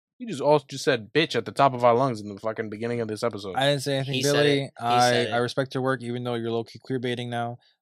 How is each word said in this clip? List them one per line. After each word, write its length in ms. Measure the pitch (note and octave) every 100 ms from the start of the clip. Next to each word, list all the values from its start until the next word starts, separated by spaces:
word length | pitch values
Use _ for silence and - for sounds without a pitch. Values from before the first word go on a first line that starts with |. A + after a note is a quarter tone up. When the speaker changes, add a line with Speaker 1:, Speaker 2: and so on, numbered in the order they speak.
| _ -
Speaker 1:
you 80 | A#3
just 120 | C3
all 180 | C#3 D3+
just 240 | - C3+
said 280 | D3+ B2 G2+
bitch 220 | D3 D#3+
at 100 | B2
the 80 | G#2+
top 220 | G2+ C#3
of 100 | B2
our 100 | A#2+
lungs 260 | A#2 C3+ G#2+
in 120 | G#2
the 60 | G2+
fucking 300 | A2 A2 A2
beginning 300 | G#2 A#2 A#2+
of 80 | G#2+
this 140 | G#2+
episode. 340 | A#2 G#2+ G2 F#2
Speaker 2:
I 100 | C#3
didn't 140 | C#3+
say 140 | C#3 C3+
anything, 180 | C3+
Speaker 3:
He 80 | C3+
said 100 | C#3
Speaker 2:
Billie. 260 | C#3+ D3 C#3
Speaker 3:
it. 80 | C3+ -
He 60 | A#2
Speaker 2:
I, 240 | A#2+ B2
Speaker 3:
said 220 | A#2+ A#2
Speaker 2:
I 40 | A#2
Speaker 3:
it. 20 |
Speaker 2:
respect 340 | A#2+ - C3+
your 80 | C3
work, 200 | C3 B2+
even 220 | A#2+ B2
though 100 | B2
you're 160 | A#2 A2+
low-key 260 | A#2 A2+ A#2
queer 160 | - C3
baiting 300 | B2 A#2+ B2
now. 280 | A#2+ A#2+ A#2+ _ _